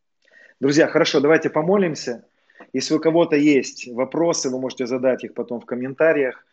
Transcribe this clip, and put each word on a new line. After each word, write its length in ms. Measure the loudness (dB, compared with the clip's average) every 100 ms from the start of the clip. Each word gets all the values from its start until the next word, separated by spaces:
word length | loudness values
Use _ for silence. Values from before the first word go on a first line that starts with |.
| _ _ _ _ _ _
Друзья, 280 | 0 4 4
хорошо, 320 | 2 2 2
давайте 300 | 2 2 2
помолимся. 760 | -2 0 0 0 -4 -10 -12 -14 _ _ _ -8
Если 200 | -6 -2
у 60 | 0
кого-то 360 | 2 2 2 2
есть 520 | 4 4 2 -8 -12
вопросы, 600 | -6 -4 -2 -2 0 -4
вы 100 | -6
можете 260 | -8 -8 -6
задать 380 | -2 0 -2
их 100 | -4
потом 260 | -10 -8 -10
в 60 | -10
комментариях. 800 | -8 -8 0 2 2 0 -4 _